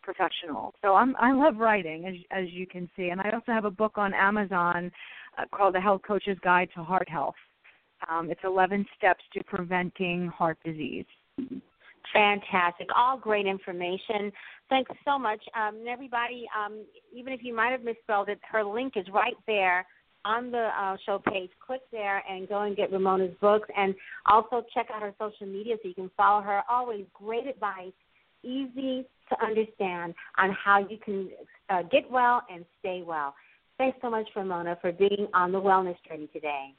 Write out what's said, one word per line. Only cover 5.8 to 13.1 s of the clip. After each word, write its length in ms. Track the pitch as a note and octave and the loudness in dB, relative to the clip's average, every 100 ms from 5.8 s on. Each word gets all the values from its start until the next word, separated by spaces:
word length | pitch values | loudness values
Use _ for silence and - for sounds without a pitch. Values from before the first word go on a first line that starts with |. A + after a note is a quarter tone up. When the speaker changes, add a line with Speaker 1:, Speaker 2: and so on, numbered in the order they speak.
Speaker 1:
Health 200 | G3 G3 - | 2 0 0
Coach's 300 | G3+ - F#3+ | -2 -2 -2
Guide 260 | F#3 F3+ F3+ F3 | 4 4 2 -6
to 80 | |
Heart 260 | E3 F#3 F3+ | -2 -2 0
Health. 260 | D#3 C#3 - _ _ - _ _ _ E3+ | -4 -4 -6 _ _ -20 _ _ _ -4
Um, 200 | E3 E3 | -4 -2
it's 120 | F3 | -4
eleven 420 | F#3+ F#3 F#3 G3+ G3 - | 0 4 4 2 -2 2
steps 260 | G3 F3 - | 2 2 -2
to 100 | G3 | -10
preventing 840 | - G3 F3 F3+ F3+ - F3+ F3 F3 | -6 -6 -2 -2 -2 -2 -2 -2 -4
heart 300 | - E3+ D#3+ | 0 0 0
disease. 420 | E3 D#3 D3 - - _ _ - - - _ _ - _ - | -8 -6 -8 -8 -12 _ _ -10 -8 -10 _ _ -20 _ -2
Speaker 2:
Fantastic! 760 | G#3+ G#3 G3+ - F#3+ F3 F3 - - | 2 4 2 -2 0 0 -2 -2 2
All 220 | B3 | 2